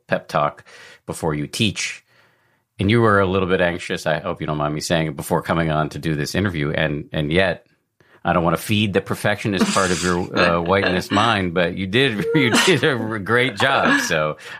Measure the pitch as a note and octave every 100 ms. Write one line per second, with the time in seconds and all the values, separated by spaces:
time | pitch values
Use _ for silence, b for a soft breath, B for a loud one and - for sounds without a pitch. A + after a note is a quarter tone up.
0 | - - - D#2 D2 - - B B B
1 | - E2 E2 D2+ C#2+ - G#2+ - - -
2 | _ b b b b b b - G2+ A#2+
3 | A2+ G2+ F#2+ F#2+ F2+ F#2 F2 E2+ - F2+
4 | E2 D#2 F2+ D2+ D#2 D2+ D2 D2+ - E2+
5 | D#2+ C#2+ - E2+ - E2+ E2 D2+ C#2+ D2
6 | D#2+ D2 C#2 F2 G2+ E2 C#2+ D#2 D2+ D2
7 | - D#2+ D2 F2 F#2+ D#2+ _ _ _ _
8 | b b F2 E2+ E2 E2 - G#2 G#2+ F#2+
9 | - G2+ G#2+ G#2 A2+ F#2+ G#3 - F#2 E2+
10 | F2+ F2 G2+ - F2 E2+ E2+ G2 F#2+ F#2
11 | - G2+ A#2 G2+ F2+ F2+ F2 F2+ F#2+ A#2
12 | C3+ G#2 - D#3 B2 - - D#3+ D#3 A#2+
13 | A2 A2 F#2 A#2+ B2+ G2+ C3 B2+ A#3+ C#4+
14 | B3 D#2+ D2+ - B